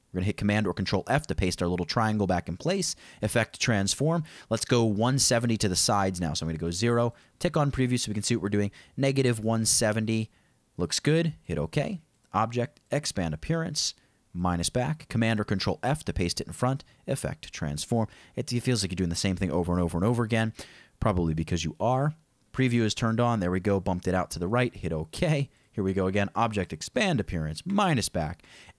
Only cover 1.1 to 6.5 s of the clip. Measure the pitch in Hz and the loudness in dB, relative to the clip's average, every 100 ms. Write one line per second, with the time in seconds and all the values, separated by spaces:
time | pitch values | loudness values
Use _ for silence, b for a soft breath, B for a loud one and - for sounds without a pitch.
1.1 | 139 - - 95 - 87 87 85 - 110 | -2 0 0 0 0 -2 0 -2 0 0
2.1 | 107 95 87 85 85 156 196 175 - B | 2 2 0 -2 -6 -2 -2 -2 -6 B
3.1 | B 107 120 110 - - 107 98 - 147 | B -2 0 0 -2 0 2 2 2 2
4.1 | 165 156 B B 113 - 123 113 101 117 | 0 -2 B B -2 2 4 4 2 2
5.1 | 135 - 120 120 113 107 90 - 104 98 | 2 4 4 2 2 2 2 2 2 2
6.1 | 90 85 71 80 | 0 -2 -2 -4